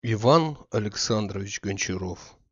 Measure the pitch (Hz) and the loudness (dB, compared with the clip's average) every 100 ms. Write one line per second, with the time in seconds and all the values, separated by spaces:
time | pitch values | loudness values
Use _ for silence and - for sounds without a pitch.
0 | 120 107 117 160 160 147 - 113 104 - | -2 2 6 6 4 -4 -4 -2 -2 -4
1 | - 110 101 98 98 - 98 98 - 92 | 0 0 -2 -6 -8 -6 -6 -4 -4 -4
2 | 92 85 - - _ | -6 -8 -14 -20 _